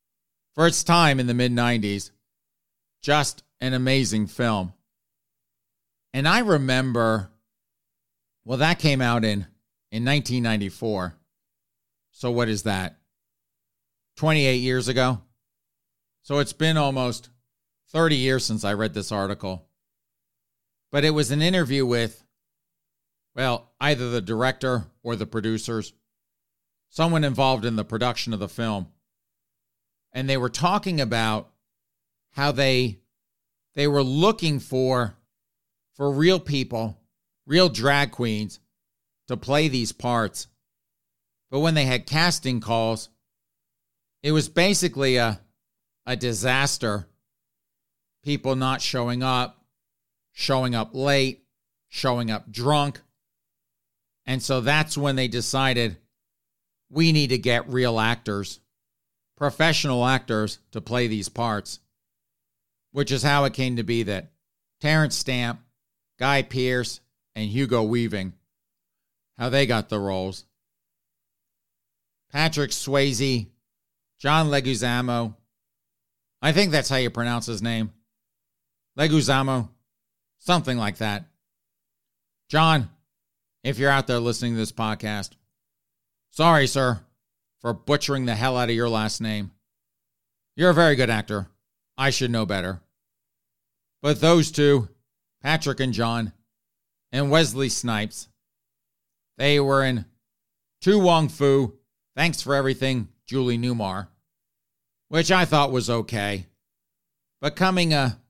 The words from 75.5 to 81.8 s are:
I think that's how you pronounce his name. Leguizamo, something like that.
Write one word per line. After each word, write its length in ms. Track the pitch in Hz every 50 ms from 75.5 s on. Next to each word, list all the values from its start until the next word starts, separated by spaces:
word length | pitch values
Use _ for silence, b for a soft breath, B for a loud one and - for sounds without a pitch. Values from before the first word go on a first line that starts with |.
| _ _ _ _ _ _ _ _ _ _ _ _ _ _ _ _ _ _
I 100 | - 151
think 200 | 156 180 208 180
that's 180 | 151 147 127 -
how 80 | 135
you 120 | 131 127 117
pronounce 360 | - 120 117 120 120 120 110
his 160 | - 117 98
name. 300 | 107 117 117 113 110 101 - _ _ _ _ _ _ _ _ _ _ _ _ _ _ _ _ _ _ _ -
Leguizamo, 720 | 135 151 160 156 156 127 104 139 135 135 135 135 127 110 - _ _ _ _ _ _ _ _ _ _ _ _ _ _
something 380 | - - 180 165 113 131 127
like 200 | 120 110 104 90
that. 280 | - 110 107 104 101 82 - _ _ _ _ _ _ _ _ _ _